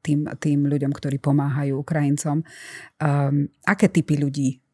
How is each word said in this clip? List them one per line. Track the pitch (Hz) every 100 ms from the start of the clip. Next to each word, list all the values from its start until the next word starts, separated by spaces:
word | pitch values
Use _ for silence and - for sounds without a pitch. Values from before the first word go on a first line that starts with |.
tým, | - 147 151
tým | - 156 143 143
ľuďom, | 143 139
ktorí | 135 147 139
pomáhajú | - 143 139 139 143 135
Ukrajincom. | 143 156 143 147 156 147 160 - - - - _
Ehm, | 151 143 139 143 143 _
aké | - 202 196
typy | 170 - 147
ľudí | 143 139 131 127 _